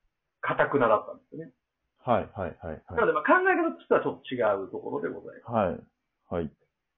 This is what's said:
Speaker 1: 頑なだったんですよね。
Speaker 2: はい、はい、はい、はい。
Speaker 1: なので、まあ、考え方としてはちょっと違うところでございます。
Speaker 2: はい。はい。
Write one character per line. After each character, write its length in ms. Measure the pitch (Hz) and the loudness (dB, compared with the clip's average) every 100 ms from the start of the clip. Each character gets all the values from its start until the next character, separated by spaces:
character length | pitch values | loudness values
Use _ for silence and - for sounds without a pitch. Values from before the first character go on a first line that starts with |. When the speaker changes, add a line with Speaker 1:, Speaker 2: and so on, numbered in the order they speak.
| _ _ _ _ | _ _ _ _
Speaker 1:
頑 360 | - 127 143 139 | -4 2 2 4
な 100 | 117 | 4
だ 80 | 104 | 4
っ 80 | - | 2
た 60 | |
ん 60 | - | -16
で 60 | _ | _
す 80 | 147 | -16
よ 80 | |
ね。 80 | 165 _ _ _ _ _ | -16 _ _ _ _ _
Speaker 2:
は 220 | - 110 | 0 0
い、 100 | 80 - | 0 -8
は 100 | 90 | -8
い、 100 | - | -8
は 80 | 82 | -12
い、 0 | |
は 40 | |
い。 80 | 78 - | -12 -6
Speaker 1:
な 100 | - | 0
の 60 | - | 2
で、 40 | |
ま 60 | - | 2
あ、 20 | |
考 160 | - 359 381 | 4 4 4
え 60 | 339 | 2
方 180 | 330 | 0
と 60 | - | -4
し 80 | - | 0
て 60 | |
は 60 | 202 | 0
ち 60 | 143 | 2
ょ 60 | |
っ 80 | - | -6
と 100 | - | -8
違 60 | 123 110 98 | -2 0 0
う 80 | 95 | -4
と 80 | - | -10
こ 120 | - | -8
ろ 100 | 131 | -6
で 80 | 95 | -6
ご 120 | 87 | -8
ざ 140 | - - | -14 -16
い 60 | |
ま 80 | - | -4
す。 20 | |
Speaker 2:
は 200 | 117 95 | 0 0
い。 80 | 73 - _ _ _ _ | -2 -12 _ _ _ _
は 100 | 87 | -4
い。 80 | 78 - _ _ _ | -4 -10 _ _ _